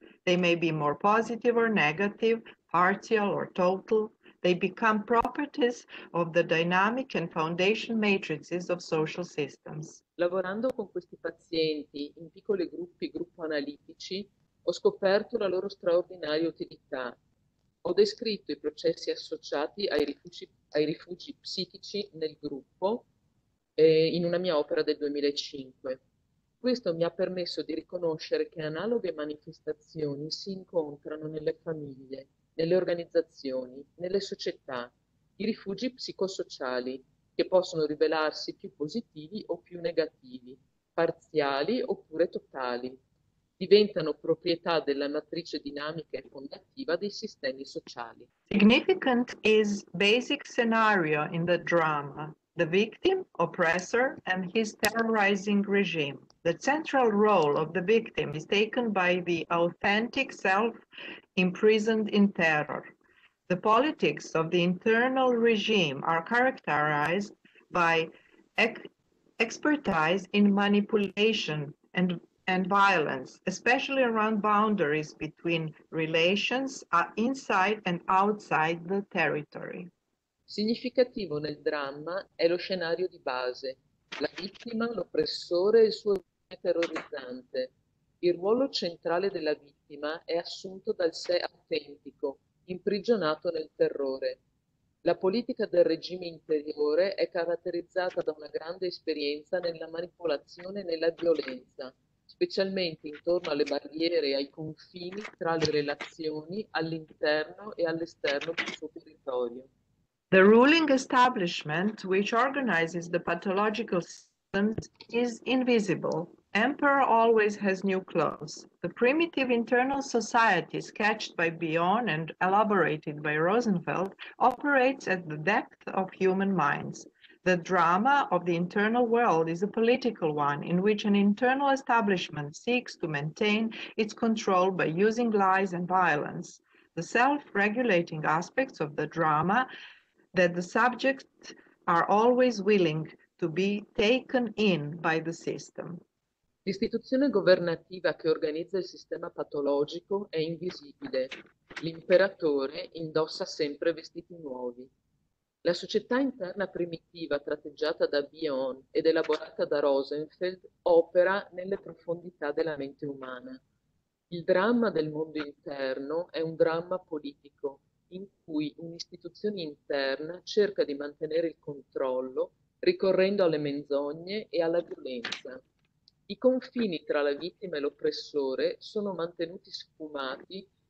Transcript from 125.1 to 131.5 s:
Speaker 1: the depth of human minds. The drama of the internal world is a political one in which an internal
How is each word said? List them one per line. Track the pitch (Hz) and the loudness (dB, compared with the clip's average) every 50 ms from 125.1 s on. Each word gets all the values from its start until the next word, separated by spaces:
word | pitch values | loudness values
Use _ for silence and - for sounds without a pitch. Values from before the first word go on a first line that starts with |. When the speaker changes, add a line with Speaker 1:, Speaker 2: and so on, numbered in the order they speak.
| 185 180 170 156 | -2 -2 -2 -6
Speaker 1:
the | 151 151 | -8 -4
depth | 156 180 208 247 - - - _ _ 196 | -2 0 0 0 -2 -4 -10 _ _ -6
of | - 190 190 180 | -4 -4 -4 -4
human | - - 190 185 185 190 196 196 196 | -2 0 2 2 4 4 2 2 2
minds. | 175 147 143 151 156 - 143 156 - - - _ _ - - - _ _ | 2 2 2 0 -2 -4 -8 -12 -14 -16 -20 _ _ -20 -20 -20 _ _
The | 180 185 175 | 2 2 2
drama | 160 - 185 180 165 165 175 190 214 269 285 285 - - | 2 2 2 4 6 6 4 4 4 4 4 2 2 2
of | 175 175 170 | 0 0 0
the | 180 170 | 0 0
internal | 170 180 180 - 202 202 220 226 247 247 | 0 0 0 0 0 2 2 4 2 2
world | 226 226 233 240 214 170 160 165 165 | 4 4 4 4 4 4 4 2 0
is | 165 170 | 0 -2
a | 202 202 | -2 -2
political | - 226 226 226 247 262 262 240 214 - 175 156 147 | 0 2 4 4 4 4 2 -2 -2 0 -2 -2 0
one | 151 147 143 143 143 - | 0 0 0 0 -2 -2
in | 160 170 180 | 0 0 2
which | 190 214 214 208 214 | 4 2 2 2 2
an | 208 202 | 2 4
internal | 202 202 208 202 - 247 247 | 4 4 4 4 4 2 2